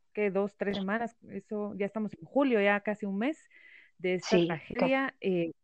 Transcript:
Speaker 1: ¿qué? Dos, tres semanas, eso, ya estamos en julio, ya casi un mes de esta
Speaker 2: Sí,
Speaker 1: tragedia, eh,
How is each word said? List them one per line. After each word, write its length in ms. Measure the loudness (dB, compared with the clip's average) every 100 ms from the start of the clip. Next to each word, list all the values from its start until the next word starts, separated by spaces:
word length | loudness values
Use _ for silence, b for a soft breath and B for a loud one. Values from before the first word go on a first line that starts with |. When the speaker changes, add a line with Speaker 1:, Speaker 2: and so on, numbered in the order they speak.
| _
Speaker 1:
¿qué? 180 | -2 0
Dos, 240 | 0 -2 -4
tres 200 | -4 -2
semanas, 400 | -2 -4 -4 -10 -14
eso, 420 | -14 -8 -6 -6 -4
ya 80 | -6
estamos 260 | -4 -6 -8
en 60 | -2
julio, 360 | 2 4 4
ya 200 | 4 2
casi 240 | 0 -4 -4
un 120 | -2
mes 300 | -2 -4 _ B B B B _
de 180 | -2 -2
esta 240 | 2 2
Speaker 2:
Sí, 20 |
Speaker 1:
tragedia, 720 | 4 0 -4 0 2 2 0 -4
eh, 320 | -2 0 -2 -6